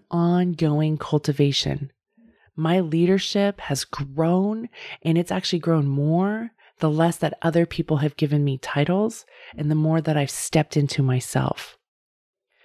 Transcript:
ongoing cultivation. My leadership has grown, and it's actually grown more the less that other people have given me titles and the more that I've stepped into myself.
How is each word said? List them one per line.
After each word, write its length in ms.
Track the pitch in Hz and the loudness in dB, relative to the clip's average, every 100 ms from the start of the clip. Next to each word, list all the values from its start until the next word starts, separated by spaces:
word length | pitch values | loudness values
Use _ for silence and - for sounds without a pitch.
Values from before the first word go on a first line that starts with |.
| - | -4
ongoing 880 | 170 170 175 180 160 156 147 156 156 | 0 2 2 0 0 2 2 2 -2
cultivation. 920 | - 147 - 143 143 135 151 139 139 _ _ _ - _ _ - | 0 -2 0 2 2 2 -2 -4 -8 _ _ _ -20 _ _ -4
My 240 | 160 185 | 0 2
leadership 800 | 165 165 175 196 - 202 202 196 | 2 2 4 2 0 0 0 -2
has 220 | - 135 | -6 -6
grown, 840 | - - 139 139 165 180 202 220 233 - - - | -6 -8 -8 -2 2 2 0 -4 -8 -14 -18 -6
and 160 | 165 165 | 0 0
it's 120 | 170 | 0
actually 300 | 185 - 175 | -4 -2 -2
grown 260 | 165 160 143 | 2 2 2
more 640 | 139 147 170 196 220 233 _ _ - | 0 2 2 0 -2 -8 _ _ -2
the 120 | 156 | 0
less 260 | 151 170 - | 2 0 0
that 200 | 151 - | -4 -2
other 260 | 165 165 170 | 0 2 0
people 320 | - 160 151 | -2 -2 0
have 180 | 151 - | 0 0
given 260 | 147 147 | 0 2
me 160 | 143 131 | 0 -2
titles 640 | - 143 147 185 220 - - - - - | -4 -2 0 2 0 -4 -20 -20 -18 -6
and 140 | 151 | 0
the 60 | 156 | 2
more 240 | 156 160 | 2 2
that 160 | 156 151 | 2 0
I've 140 | 139 | 0
stepped 460 | - - 160 - 151 | -4 0 0 2 0
into 280 | 143 - | 0 2
myself. 720 | 135 127 - 131 131 - - - _ _ _ _ _ _ _ _ | 2 0 -2 -2 -2 -4 -10 -20 _ _ _ _ _ _ _ _